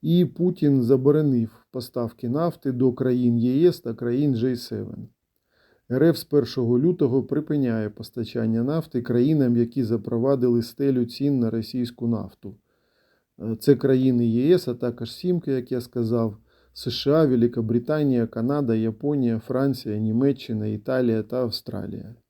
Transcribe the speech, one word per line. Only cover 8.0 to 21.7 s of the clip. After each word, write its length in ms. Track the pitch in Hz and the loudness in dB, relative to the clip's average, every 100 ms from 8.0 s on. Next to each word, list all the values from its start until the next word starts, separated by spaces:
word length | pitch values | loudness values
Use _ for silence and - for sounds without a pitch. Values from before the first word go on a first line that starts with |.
| 113 - 110 123 113 113 | -14 -8 -6 -4 -2 0
нафти 380 | 120 160 156 127 | 0 -2 -2 -6
країнам, 560 | 123 120 127 156 131 120 | 0 2 4 4 4 2
які 260 | 117 139 | 2 0
запровадили 760 | 113 113 101 117 127 139 123 120 | -2 -2 -2 -2 0 2 4 2
стелю 440 | 117 - 139 131 117 | 0 -2 0 0 -2
цін 340 | - 143 139 | -2 -2 0
на 100 | 117 | 0
російську 580 | 113 110 123 120 - 117 | -2 -4 -4 -6 -4 -2
нафту. 480 | 113 98 _ 104 95 _ _ _ _ _ _ _ _ | -2 -4 _ -18 -18 _ _ _ _ _ _ _ _
Е, 160 | 107 110 | -8 -4
це 160 | - 131 | 4 4
країни 520 | 135 131 131 123 117 | 6 2 4 2 2
Є 280 | 113 139 180 | 2 4 2
С, 120 | 175 | 2
а 60 | |
також 400 | 120 127 117 117 | -6 -6 -6 -10
Сімки, 380 | - 180 175 165 | -8 -2 -2 -2
як 200 | 135 123 | -4 -4
я 100 | 123 | -6
сказав, 560 | 120 127 113 117 113 104 _ _ _ | -6 -4 -2 0 -2 -6 _ _ _
С 180 | - - | -12 -10
Ш 200 | - 139 | -4 0
А, 140 | 151 156 | 2 4
Великобританія, 1000 | 127 120 120 110 120 120 151 147 123 113 | 4 2 0 -2 -2 -2 -2 0 0 -2
Канада, 480 | - 117 147 135 113 | -4 -4 -2 0 0
Японія, 640 | 113 110 147 147 123 113 | -2 -4 -4 0 0 -2
Франція, 580 | - 127 139 131 - 107 | -4 -2 0 -2 -6 -4
Німеччина, 680 | 110 110 135 139 - 113 107 | -2 2 0 0 -4 -6 -4
Італія 560 | 107 - 131 123 113 | -6 -4 -2 0 0
та 180 | 104 123 | -2 -4
Австралія. 720 | 123 - - | -4 -6 -10